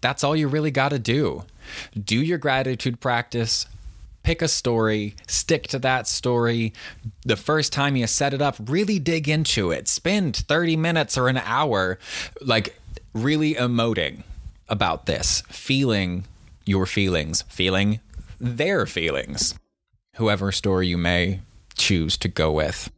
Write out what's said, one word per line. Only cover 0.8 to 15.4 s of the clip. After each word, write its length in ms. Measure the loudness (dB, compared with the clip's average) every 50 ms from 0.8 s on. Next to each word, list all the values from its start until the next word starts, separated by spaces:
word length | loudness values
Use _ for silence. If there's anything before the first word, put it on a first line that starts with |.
| 0 2 0 -2
do. 460 | 0 0 2 2 2 0 -2 -4 -10 -14 -18 -20 -18 -16 -14 -14 -14 -10 -8
Do 240 | -8 -2 0 2 2
your 180 | 2 2 0 -2
gratitude 600 | 0 0 0 2 0 0 -2 -2 -2 -4 -4 -2
practice. 680 | -2 0 0 0 -2 -2 -2 -2 0 0 0 -2 -4 -6 -10 -16 -16 -16 -16 -16 -20 -20 -20 -4 _
Pick 180 | 0 0 2 0
a 60 | 0
story, 680 | 0 0 0 2 2 4 4 4 2 2 0 -4 -6 -10 -10
stick 420 | -4 -4 -4 0 2 0 0 0 -4
to 100 | -6 -2
that 280 | 0 2 2 2 0
story. 680 | -2 -4 -2 0 2 2 4 4 2 2 2 0 -2 -4 -6 -16 -16 -16 -12 -12 -12 -12 -10 0
The 120 | 0 0
first 360 | 0 2 0 2 2 2 0 0
time 240 | 0 0 2 2
you 100 | 2 0
set 280 | 0 0 0 0 0 0
it 80 | 2 0
up, 140 | 0 0 -2 -4
really 320 | -2 0 0 2 2 0 0
dig 280 | 0 0 0 0 0
into 440 | 0 0 2 2 0 0 0 2 0
it. 180 | 0 0 0 -2
Spend 480 | -2 0 0 0 2 2 2 0 -2
thirty 400 | -4 -2 0 2 2 2 2 2
minutes 400 | 2 2 2 2 2 2 0 0
or 120 | 2 2 2
an 100 | 2 2
hour, 600 | 0 0 0 0 2 2 2 2 2 0 0 -4 -6 -10 -8 -8 -8 -10 -12 -10 0
like, 360 | 2 2 2 2 -2 -8 -14 -18 -16 -16 -16 -16 -10 -8
really 400 | -4 -2 0 0 2 2 0 0
emoting 720 | 0 0 0 2 2 2 2 2 0 0 -2 -4 -8 -14 -16 -16 -14 -14 -16 -18 -18 _ -6
about 380 | -2 0 2 0 0 -2 -2
this, 360 | -2 -2 0 0 0 0 -2